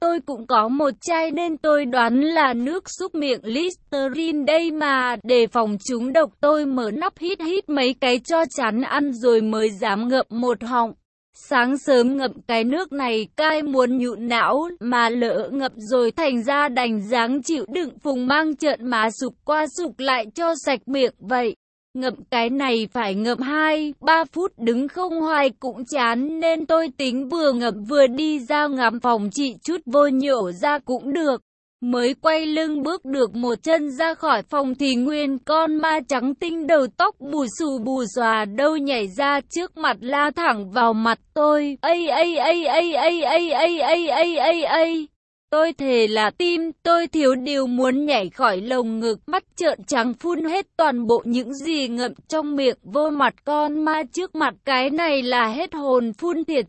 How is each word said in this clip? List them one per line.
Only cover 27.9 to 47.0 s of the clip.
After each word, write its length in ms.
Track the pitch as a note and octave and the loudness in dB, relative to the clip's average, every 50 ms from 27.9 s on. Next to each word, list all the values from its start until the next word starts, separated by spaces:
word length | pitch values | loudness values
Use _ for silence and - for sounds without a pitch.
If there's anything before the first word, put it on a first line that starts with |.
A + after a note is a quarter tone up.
| D4 C#4+ C#4 | 4 6 6
đi 320 | B3 A#3+ C#4 D#4 D#4 D4+ C#4+ | 6 4 0 -2 -2 -2 -4
ra 280 | A#3 A3+ D4+ D4 D4 | -4 -2 0 0 0
ngắm 340 | D4 C#4 C4 A#3+ A3+ A3+ A#3 | 0 0 0 0 0 0 0
phòng 280 | - B3 A#3 G#3+ G3+ G3+ | 0 0 0 0 0 -2
chị 220 | - C#4 C#4+ C4 G#3 - - | -2 -2 -4 -4 -4 -6 -6
chút 120 | D4+ E4+ F4+ - | -6 -6 -6 -2
vôi 260 | A#3+ A#3+ D4 D4 D4 | 2 4 4 4 4
nhổ 400 | C4 C4 C#4 C#4+ C4+ A#3 F#3+ F3+ | 4 2 2 2 0 0 0 -2
ra 260 | F3 F3+ B3+ - - C#4+ | -4 -2 -2 0 0 -2
cũng 340 | - - B3+ A3 G#3 C#4 | -2 -4 -6 -4 -4 -2
được. 300 | C#4+ F4 D#4+ C#4+ B3 A3 - _ _ _ _ _ _ _ | -2 0 0 0 0 -2 -4 _ _ _ _ _ _ _
Mới 340 | B3 A#3+ B3 B3 A#3+ B3+ C#4 | -4 -2 0 2 2 0 0
quay 320 | - - D#4+ D#4+ D#4+ D#4+ | 2 2 2 2 2 2
lưng 360 | D#4 D4+ D#4 D#4+ D#4 D4+ D4 | 0 0 0 0 0 -2 -2
bước 220 | C4+ D4+ F4+ F#4+ - | -2 -4 -4 -6 -6
được 300 | C4 C#4 C4+ A#3+ F#3+ F#3 | -4 0 0 0 0 0
một 200 | A#3+ B3 A#3+ A#3 - | -2 -2 -2 -2 -2
chân 280 | - D#4 D#4+ E4 D4 D4 | 0 0 0 2 0 -2
ra 240 | B3+ C4+ D#4+ E4 D#4+ | -4 -2 -2 -2 -2
khỏi 280 | - E4 D#4 C4 A3 | -2 0 0 0 0
phòng 320 | - - D4+ C#4+ C#4 B3+ C4 | 0 -2 -2 0 0 0 -2
thì 200 | - C#4+ C4+ B3+ | 0 0 0 2
nguyên 440 | A#3+ B3 C#4+ D4+ D4 D4 C4+ C4+ B3+ | 2 0 0 0 -2 -2 -2 -4 -4
con 380 | - - D#4 D#4+ D#4+ D#4 D#4 | -2 0 2 2 2 2 0
ma 240 | D4+ D#4 D#4+ D#4 D#4 A#3+ - | 0 0 0 0 0 -2 -2
trắng 260 | C#4+ B3 A#3 C4+ C#4 | -2 -2 -2 -2 -4
tinh 320 | - F#4 E4+ E4 E4 D#4 | -4 -4 -6 -4 -2 2
đầu 200 | C#4 E4 D4 B3+ - - | 4 4 4 4 2 0
tóc 180 | - F4 G#4 - - | 0 0 0 0 -4
bù 260 | - C#4+ D4+ D4+ C4+ G#3+ - - | -8 -4 -2 -2 -2 -2 -4 -4
xù 200 | E4 D4 C4+ B3 | -4 -4 -4 -4
bù 260 | G#3+ C4 C4 C4 A#3+ G3 - | -4 -2 -2 -2 -4 -4 -2
xòa 280 | B3+ A#3 A3+ A3 A3 G#3+ | 0 0 2 2 0 -2
đâu 320 | G3+ G3+ B3 C#4+ D#4 D#4 | -2 -2 0 2 2 2
nhảy 320 | D4+ C#4 C#4 C4 A#3 G3+ F#3+ | 0 -2 -2 -2 -2 -4 -4
ra 320 | F#3 A#3+ C#4 C#4 C#4+ C#4 | -2 -2 0 0 0 0
trước 360 | - - - E4+ F4+ - - | -2 -4 -6 -6 -6 -6 -6
mặt 200 | E4 D#4 C#4 A3+ F#3 | -2 -2 -2 -2 -2
la 300 | A3 B3+ C#4+ C#4+ D4 D4 - | -4 -2 0 0 0 0 0
thẳng 340 | E4+ E4+ D4+ A#3 G#3 G3+ F#3 | 0 0 0 0 -2 -4 -4
vào 220 | G3 B3+ A#3 A#3 | 0 2 2 4
mặt 260 | A3 A3 A3+ A#3 A3 - _ _ - | 2 2 2 0 0 -2 _ _ -2
tôi. 440 | D4+ D4 D4+ D4+ D4 D4 C#4+ C#4 - | 2 4 4 4 2 2 -2 -4 -2
"Ây, 280 | - D#4 E4+ F4 E4+ D4 | 0 0 2 2 2 2
ây, 280 | B3 C#4+ E4+ F4 E4 | 2 2 2 2 0
ây, 280 | C#4+ B3 D#4+ F4 F4 D#4+ | 0 2 2 2 2 0
ây, 260 | C4+ A#3+ E4 F4 E4+ D#4 | 0 2 2 2 2 0
ây, 280 | A#3+ C#4 E4 F4 E4+ | 2 2 2 2 2
ây, 280 | D4 A#3+ D4+ E4+ F4 E4 | 2 2 2 2 2 0
ây, 280 | C#4 B3+ D#4+ F4 E4+ D#4+ | 0 2 2 2 0 0
ây, 280 | B3+ C#4 E4 F4 E4+ D4 | 0 2 2 2 0 0
ây, 280 | B3 D4 F4 F4 E4+ | 2 2 2 2 0
ây, 260 | C#4+ B3 D#4+ E4+ E4+ | 0 2 2 2 0
ây." 460 | D4 - C4 D#4+ D#4+ E4 E4 D#4+ D4+ - _ _ _ _ _ _ _ _ | 0 0 2 2 2 2 0 -4 -6 -10 _ _ _ _ _ _ _ _
Tôi 200 | D4+ D4+ D#4+ E4 | 0 2 2 2
thề 340 | D4+ - C#4 C4+ B3 A#3 A3 | 0 -2 -2 0 2 4 2
là 240 | G#3 A3 A3 G#3+ G3+ | 2 2 0 0 0
tim 300 | - - F4+ F4 F4 E4 E4 E4 - _ | 0 -2 -2 0 0 -2 -4 -6 -8 _
tôi 240 | - E4+ E4+ E4+ | 0 2 2 2